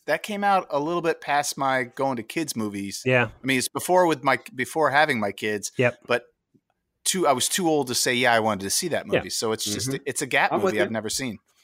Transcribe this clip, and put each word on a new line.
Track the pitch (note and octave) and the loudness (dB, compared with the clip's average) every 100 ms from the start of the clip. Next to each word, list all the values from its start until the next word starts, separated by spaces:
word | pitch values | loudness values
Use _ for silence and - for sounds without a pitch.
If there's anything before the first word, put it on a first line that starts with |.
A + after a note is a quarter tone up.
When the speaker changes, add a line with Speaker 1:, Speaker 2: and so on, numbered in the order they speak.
| - | -2
Speaker 1:
that | D#3+ | -2
came | - G#3 G3+ | -2 -2 2
out | G3 - | 2 2
a | C#3+ | -2
little | D3+ F3 | -2 0
bit | E3 D#3 | 0 -2
past | - C#3+ C#3+ - | 0 0 0 -2
my | C3+ C3 | 0 0
going | A#2+ - C3+ B2 | -2 -2 -2 -2
to | |
kids | G#2+ E3+ D#3 - | -6 -6 -4 -4
movies. | G#2+ G2+ G2 - B2+ | -4 -4 -8 -4 2
Speaker 2:
Yeah. | B2+ A2 | 2 2
Speaker 1:
I | - B2+ | -4 -2
mean, | C3 | 0
it's | A#2+ | 0
before | C#3 - F3+ F3 | -4 2 4 4
with | D3 | 2
my, | C3+ B2+ - A#2 | 0 0 -2 -8
before | B2 D#3+ D3 | -4 0 2
having | C#3 D3+ B2 | 4 2 2
my | G#2 | -2
kids. | - A2 G#2 - - | -4 -4 -4 -4 0
Speaker 2:
Yep. | B2 - - | 0 0 -2
Speaker 1:
But | A#2+ - _ _ _ _ _ _ _ | -2 -2 _ _ _ _ _ _ _
too, | - F#3+ D#3 | -4 0 2
I | |
was | B2+ - | 2 2
too | - E3+ | 0 2
old | D3+ C3 | 2 0
to | A#2+ | 0
say, | C#3 | 0
"Yeah, | B2 B2 | 2 4
I | A#2 | 4
wanted | A2 G2+ | 4 0
to | G2 | -2
see | - F3 | -2 -2
that | A2 F#2+ | -4 -2
Speaker 2:
Yeah. | D#3 | -4
Speaker 1:
movie." | F#2 | -2
So | - A2+ | -4 -2
it's | A2 G#2 | -2 -4
just, | G2+ A#2+ | -4 -4
Speaker 3:
Mm-hmm. | C3+ - | -6 -6
Speaker 1:
it's | B2 | -6
a | C3+ | -2
gap | C3+ E3+ | 0 2
Speaker 3:
I'm | D#3 | 0
with | F#3+ G#2 | 0 0
Speaker 1:
movie | |
I've | G#2 | -2
Speaker 3:
you. | |
Speaker 1:
never | A2+ G#2 | -2 -4
seen. | - C3 F#2 _ _ | -6 -6 -10 _ _